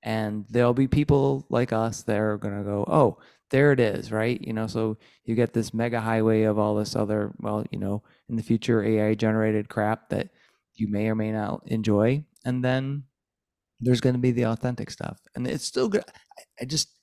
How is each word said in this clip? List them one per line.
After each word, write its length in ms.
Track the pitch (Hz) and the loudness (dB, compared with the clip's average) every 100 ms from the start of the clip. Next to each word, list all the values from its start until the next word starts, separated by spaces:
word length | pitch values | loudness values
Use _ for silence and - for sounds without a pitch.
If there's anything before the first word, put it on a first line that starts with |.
and 420 | - 110 107 107 98 | -2 -2 -2 -4 -2
there'll 240 | 113 120 | 2 4
be 140 | 123 135 | 4 2
people 580 | - 147 143 139 135 - | 2 4 4 4 0 -2
like 240 | 120 127 | -2 0
us 300 | 110 113 107 | 0 -2 -4
that 140 | - 104 | -2 0
are 200 | 107 104 | 0 -2
gonna 260 | 107 101 | -4 -6
go, 220 | 101 101 - | -4 -2 0
"Oh, 300 | 156 127 - - _ _ | 2 2 0 -18 _ _
there 220 | 135 143 | 2 4
it 80 | 135 | 4
is," 320 | 117 101 - | 2 0 -4
right? 280 | 110 113 123 | -2 -2 -4
You 120 | - | -4
know, 140 | 110 110 | -6 -4
so 300 | 113 110 107 _ _ - | -2 -4 -4 _ _ -4
you 100 | 113 | 0
get 180 | 117 | 0
this 200 | 113 110 | 0 -4
mega 260 | 110 117 117 | -2 -2 -2
highway 420 | 110 113 110 110 | 0 2 2 4
of 140 | 110 104 | 2 2
all 180 | 107 107 | 0 0
this 200 | 107 113 | -2 -2
other, 380 | 104 107 110 - | -2 -2 -4 -6
well, 260 | 107 107 - | -6 -4 -6
you 80 | 98 | -6
know, 240 | 98 104 _ _ _ | -4 -6 _ _ _
in 60 | 117 | -6
the 60 | |
future, 400 | 110 113 - 117 | 0 0 2 2
A 260 | 104 110 107 | 2 2 2
I 60 | 107 | 2
generated 540 | 110 110 110 107 107 | 2 2 2 0 -2
crap 400 | - 104 110 _ | -2 -2 -2 _
that 200 | - 190 _ _ _ _ | -6 -6 _ _ _ _
you 140 | _ 107 | _ -4
may 200 | 104 110 | -2 -2
or 60 | 110 | -2
may 160 | 110 | -2
not 300 | 107 104 107 - | -4 -4 -8 -4
enjoy. 560 | 110 107 104 110 139 151 _ 127 | -2 2 4 4 2 -4 _ -6
And 180 | 127 | -2
then 400 | 127 131 135 143 135 _ _ _ _ _ _ _ | 0 -2 -2 -8 -10 _ _ _ _ _ _ _
there's 200 | 117 123 | 2 4
gonna 160 | 127 127 | 4 2
be 140 | 127 | 0
the 140 | 120 117 | 2 0
authentic 420 | 113 127 123 110 | -2 -4 -6 -10
stuff. 300 | - - - _ - | -10 -12 -12 _ -8
And 100 | 123 | -6
it's 200 | - - | -6 -4
still 240 | - 214 | -2 0
good. 140 | 202 - | 0 -4
I, 360 | - _ - - - | -20 _ -20 -20 -14
I 40 | 127 | -6
just 240 | 151 - _ | -4 -6 _